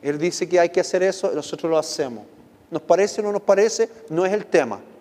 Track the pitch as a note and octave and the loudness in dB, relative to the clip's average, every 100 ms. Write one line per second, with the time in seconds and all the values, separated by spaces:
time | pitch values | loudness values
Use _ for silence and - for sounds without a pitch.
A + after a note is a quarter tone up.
0 | C#3 D3 E3+ - F3 F3+ E3+ F3+ F3+ F#3 | -4 -2 -2 -4 0 2 4 2 0 2
1 | F#3 F3+ G3 - C#3+ E3 E3+ D#3+ D3+ - | 0 0 -2 -4 -6 -6 0 0 0 -4
2 | C#3 A#2 G#2+ - - _ _ E3 - E3+ | -6 -6 -16 -20 -20 _ _ -10 2 4
3 | G3+ - G#3 G#3 G3+ G3 G#3+ G#3+ A3+ - | 4 0 -2 -2 2 4 4 2 -4 -4
4 | - D#3+ F#3 G#3 - F3+ B2+ G2+ - - | -6 -2 0 0 -4 -8 -6 -8 -12 -20